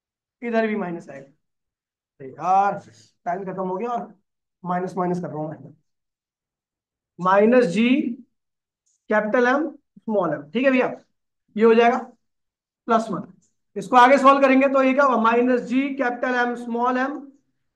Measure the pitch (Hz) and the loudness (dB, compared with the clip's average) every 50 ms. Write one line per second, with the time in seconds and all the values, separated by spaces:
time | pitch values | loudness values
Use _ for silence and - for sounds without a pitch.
0 | _ _ _ _ _ _ _ - 240 240 220 226 226 214 208 202 185 175 170 165 | _ _ _ _ _ _ _ -12 -10 -4 -2 -2 -2 -2 -4 -4 -6 -8 -10 -12
1 | - - 139 139 139 _ _ _ _ _ _ _ _ _ _ _ _ _ _ _ | -14 -16 -20 -20 -20 _ _ _ _ _ _ _ _ _ _ _ _ _ _ _
2 | _ _ _ - 139 131 - - 156 180 185 196 202 202 185 - - - _ _ | _ _ _ -20 -18 -18 -14 -8 -2 0 2 2 2 0 -2 -6 -10 -18 _ _
3 | _ _ _ _ - 175 175 196 196 180 - 190 190 185 185 185 226 247 240 233 | _ _ _ _ -8 -6 -6 -6 -6 -10 -8 -8 -6 -6 -6 -6 -6 -6 -6 -6
4 | - - - _ _ _ _ _ _ _ _ _ - 175 180 180 185 180 - 190 | -8 -10 -16 _ _ _ _ _ _ _ _ _ -8 -6 -6 -4 -6 -6 -4 -4
5 | 180 180 180 175 180 147 143 151 156 156 156 - - - - _ _ _ _ _ | -4 -2 -4 -4 -6 -8 -8 -8 -10 -10 -12 -14 -18 -20 -20 _ _ _ _ _
6 | _ _ _ _ _ _ _ _ _ _ _ _ _ _ _ _ _ _ _ _ | _ _ _ _ _ _ _ _ _ _ _ _ _ _ _ _ _ _ _ _
7 | _ _ _ - 170 185 190 202 214 226 247 254 220 175 170 214 233 247 269 302 | _ _ _ -6 0 2 4 4 4 6 4 4 2 2 0 0 2 2 2 0
8 | - - - - - _ _ _ _ _ _ _ _ _ _ _ _ _ _ _ | 0 -4 -6 -10 -16 _ _ _ _ _ _ _ _ _ _ _ _ _ _ _
9 | _ - 214 214 208 214 - 254 240 247 262 294 320 - - - _ _ _ - | _ -2 -2 -2 -2 0 0 2 2 2 0 0 -2 -4 -8 -14 _ _ _ -16
10 | - 226 214 202 180 160 151 143 143 - - 233 269 277 262 247 226 - - - | -8 -4 -2 -2 -2 -2 -4 -6 -8 -8 -4 0 0 2 2 2 0 -2 -4 -10
11 | _ _ _ _ _ _ _ _ _ _ - 208 220 226 226 233 233 240 254 240 | _ _ _ _ _ _ _ _ _ _ -4 2 4 4 6 6 4 4 2 0
12 | - - - _ _ _ _ _ _ _ _ _ _ _ _ _ - 247 233 220 | -6 -12 -18 _ _ _ _ _ _ _ _ _ _ _ _ _ -4 -2 -2 -2
13 | 226 226 180 156 - - - _ _ _ _ _ _ _ - 202 180 185 254 247 | -2 -4 -10 -10 -10 -14 -20 _ _ _ _ _ _ _ -12 -12 -6 2 4 6
14 | 240 254 277 262 254 269 277 277 277 262 262 262 269 277 269 269 262 262 254 277 | 6 6 6 6 6 4 4 6 4 4 4 4 2 2 2 2 2 2 2 2
15 | 285 269 240 220 220 226 233 240 247 254 254 226 - - 240 262 277 285 269 269 | 2 2 2 2 2 2 2 2 2 2 0 -2 -2 -2 -4 -2 -2 -4 -4 -4
16 | 254 247 247 240 262 254 247 247 247 240 240 233 - 240 233 233 240 247 254 254 | -4 -4 -4 -4 -4 -4 -2 -2 -2 -2 -4 -8 -10 -8 -6 -4 -2 -2 -2 -2
17 | 262 277 302 320 - - - _ _ _ _ _ _ _ _ | -4 -4 -6 -10 -14 -18 -20 _ _ _ _ _ _ _ _